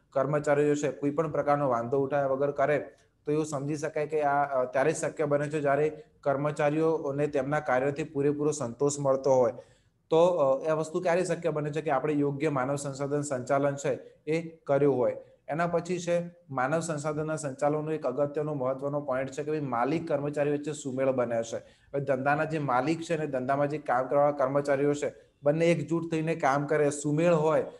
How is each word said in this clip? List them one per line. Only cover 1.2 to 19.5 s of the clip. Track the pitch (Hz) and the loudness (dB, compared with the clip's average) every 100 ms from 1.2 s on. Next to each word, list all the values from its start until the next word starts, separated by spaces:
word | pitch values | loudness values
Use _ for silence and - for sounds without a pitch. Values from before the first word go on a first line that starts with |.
| 160 | -2
પ્રકારનો | 143 143 143 143 | -2 0 2 2
વાંધો | 117 120 139 | 0 0 0
ઉઠાવ્યા | 135 143 139 | 0 0 0
વગર | 135 143 | 0 0
કરે, | 143 143 143 131 - _ _ - | 2 2 2 -2 -14 _ _ -2
તો | |
એવું | 151 156 | -2 -2
સમજી | 143 139 151 | -4 -4 -4
શકાય | 151 156 147 | -4 -4 -2
કે | 156 | 0
આ, | 147 143 143 135 | 2 2 2 0
અ, | |
ત્યારે | 127 135 143 | 0 2 2
જ | 165 | 0
શક્ય | 151 - | -4 -2
બને | 147 143 147 | 0 0 0
છે | 156 | -2
જ્યારે | 143 143 151 151 - _ | 2 2 0 -2 -16 _
કર્મચારીઓને | 143 135 147 147 147 151 160 156 143 139 147 | -2 0 -2 0 0 2 0 0 -2 -2 0
તેમના | 147 131 151 | 0 0 -2
કાર્યથી | 147 127 139 143 | 2 2 2 -2
પૂરેપૂરો | 156 139 143 147 147 | -6 0 0 2 -2
સંતોષ | 147 123 117 143 143 | -2 -6 -2 -2 0
મળતો | 139 135 139 | 0 2 4
હોય. | 131 120 - - _ _ _ _ | 4 4 0 -16 _ _ _ _
તો, | 160 175 | 4 4
અ, | 175 135 135 156 | 4 2 2 0
એ | |
વસ્તુ | 156 156 180 | -2 -2 -2
ક્યારે | 180 175 | 0 0
શક્ય | 180 170 170 | 0 -2 -2
બને | 151 151 | -2 -4
છે | 151 | -4
કે | 151 | 0
આપણે | 135 151 | 0 0
યોગ્ય | 147 143 139 156 | 0 0 0 -2
માનવ | 139 127 143 | 0 -2 -2
સંસાધન | 143 135 143 147 | -4 -6 -2 -2
સંચાલન | 143 131 123 139 143 | -2 -6 0 2 2
છે | 139 151 123 - - 151 | 0 -2 -4 -6 -14 -4
એ | 165 165 - - | -4 -4 -14 -2
કર્યું | 139 143 127 | 2 4 4
હોય. | 113 101 - _ - | 0 -2 -12 _ -8
એના | 151 170 | -2 0
પછી | 170 170 175 | -2 -2 -4
છે | 165 175 170 - - | -2 -2 -4 -12 -8
માનવ | 131 131 165 | -2 0 0
સંસાધનના | 165 147 151 151 156 156 | -2 -4 -4 -4 -4 -4
સંચાલનનો | 147 131 147 151 151 | -6 -2 0 0 -2
એક | 156 139 | -2 -2
અગત્યનો | 127 143 151 151 | -2 -2 -2 -4
મહત્વનો | 147 127 135 143 147 | -2 -2 -2 -4 -4
point | 143 127 131 | -4 -4 -4
છે | 143 | -6
કે | 143 | -4